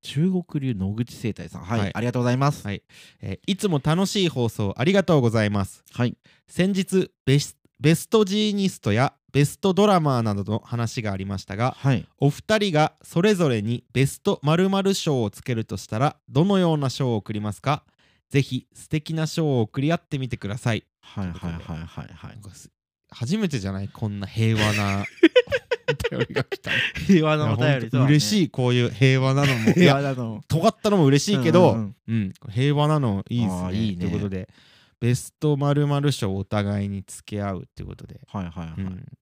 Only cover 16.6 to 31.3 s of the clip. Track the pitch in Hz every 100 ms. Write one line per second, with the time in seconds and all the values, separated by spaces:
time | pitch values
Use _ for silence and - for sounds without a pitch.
16.6 | 175 156 139 - 135 110 - 107 107 98
17.6 | - 151 _ _ _ _ _ 143 135 127
18.6 | - - - 156 151 160 156 - 156 131
19.6 | 110 - 139 165 _ 139 131 113 98 113
20.6 | - 110 _ _ - - 95 80 87 82
21.6 | - 80 80 - - 82 - - 101 -
22.6 | - _ _ _ _ - 120 202 202 139
23.6 | 95 95 98 - 110 101 98 - 113 110
24.6 | 107 104 101 98 101 - 320 - 480 523
25.6 | - 466 - 480 480 - - - - -
26.6 | - - - - - 185 156 151 151 107
27.6 | 151 139 113 127 135 147 208 208 160 -
28.6 | 123 123 120 - 135 131 131 135 143 127
29.6 | 110 170 180 139 139 127 117 107 - 156
30.6 | 190 - 214 202 143 139 165